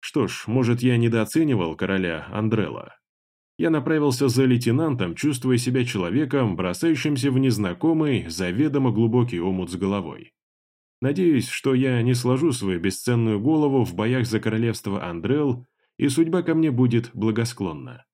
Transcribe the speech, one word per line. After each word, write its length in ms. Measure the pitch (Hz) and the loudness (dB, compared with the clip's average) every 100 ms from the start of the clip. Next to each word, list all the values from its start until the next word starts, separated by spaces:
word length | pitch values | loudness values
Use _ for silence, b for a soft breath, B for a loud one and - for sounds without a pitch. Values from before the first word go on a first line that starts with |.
Что 260 | - - 101 | -4 -2 -2
ж, 180 | - - | -4 -4
может, 360 | 120 120 120 | 0 2 2
я 140 | 123 120 | 2 2
недооценивал 800 | 117 113 107 160 156 120 85 80 | 2 0 0 0 2 0 -2 -2
короля 500 | 92 98 90 80 76 | -2 0 -2 -4 -6
Андрела. 640 | 95 110 110 87 58 - - _ _ _ _ _ _ | -4 0 0 -2 -6 -14 -20 _ _ _ _ _ _
Я 100 | 165 | 0
направился 600 | 156 135 156 147 127 139 | 0 0 2 2 2 2
за 180 | 120 131 | 4 4
лейтенантом, 680 | 123 123 117 160 123 90 | 4 2 0 0 -2 -4
чувствуя 440 | 80 147 135 131 123 | -2 -2 -2 0 0
себя 260 | 123 127 | 0 -2
человеком, 720 | 123 104 87 107 147 143 117 87 | -2 -2 -2 -2 0 0 0 0
бросающимся 760 | 92 90 165 151 151 143 139 | -2 0 0 0 0 0 0
в 80 | 127 | 2
незнакомый, 880 | 131 104 98 87 156 160 151 120 82 | 2 2 -2 0 0 0 2 0 -2
заведомо 640 | 82 90 92 151 139 127 | -4 -4 0 0 2 0
глубокий 480 | 107 117 120 120 90 | 2 2 2 0 -2
омут 320 | 87 92 87 | -2 -2 -4
с 60 | 87 | -4
головой. 560 | 98 101 85 67 - _ _ _ _ _ _ _ | -2 -2 -6 -12 -20 _ _ _ _ _ _ _
Надеюсь, 460 | 127 160 175 143 123 | -4 2 4 4 2
что 260 | - 139 | -4 0
я 260 | 127 131 123 | 2 2 2
не 120 | 113 | 2
сложу 380 | 123 123 131 165 | 2 2 2 2
свою 280 | 120 98 90 | 0 -2 -2
бесценную 580 | 92 92 - 120 113 104 | -2 -2 0 2 2 0
голову 440 | 117 156 147 135 | 2 2 2 2
в 100 | 101 | 0
боях 320 | 87 107 127 113 | 0 -2 0 0
за 140 | 110 | -2
королевство 640 | 113 110 117 107 - 98 | 0 0 -2 -2 -6 -6
Андрел, 640 | 87 85 82 143 147 123 b b b _ | -6 -6 -2 0 0 -2 b b b _
и 100 | 143 | -2
судьба 340 | 135 165 180 | 2 2 2
ко 120 | 175 | 0
мне 160 | 160 160 | 2 2
будет 400 | 123 127 120 117 | 4 4 2 -2
благосклонна. 920 | - 107 110 117 - 95 76 64 62 _ | -4 -2 0 -2 -4 -6 -6 -12 -18 _